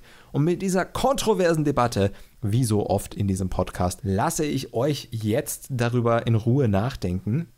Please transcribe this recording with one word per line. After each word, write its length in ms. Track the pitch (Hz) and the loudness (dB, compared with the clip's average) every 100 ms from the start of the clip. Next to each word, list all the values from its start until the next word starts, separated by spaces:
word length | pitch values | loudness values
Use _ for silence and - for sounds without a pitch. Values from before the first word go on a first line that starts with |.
| - - - | -18 -20 -6
und 120 | 139 | 0
mit 200 | 156 175 | 0 0
dieser 220 | 190 185 - | 0 0 -2
kontroversen 800 | - 254 277 220 190 175 160 147 | 0 0 2 2 2 4 4 2
Debatte, 460 | 131 120 101 98 - - - | 2 2 2 0 -2 -16 -8
wie 220 | 104 117 | -2 0
so 260 | 117 104 - | 2 2 2
oft 240 | 101 - | -2 -2
in 140 | - 101 | -4 -2
diesem 220 | 95 92 | 0 -2
Podcast, 500 | - 90 - 90 - | -2 -2 -2 -2 -2
lasse 420 | 98 98 156 - | -2 0 0 -2
ich 300 | 147 139 131 | -2 -2 -4
euch 340 | - 156 139 - | -2 -2 -2 -6
jetzt 560 | 113 107 120 - - - | -4 0 0 -2 -10 -8
darüber 560 | 127 117 123 117 117 123 | -2 0 2 2 2 2
in 80 | |
Ruhe 340 | 113 117 135 117 | 2 2 2 4
nachdenken. 800 | 98 120 - 95 92 104 135 165 | 2 0 -4 -4 -4 -2 -2 -4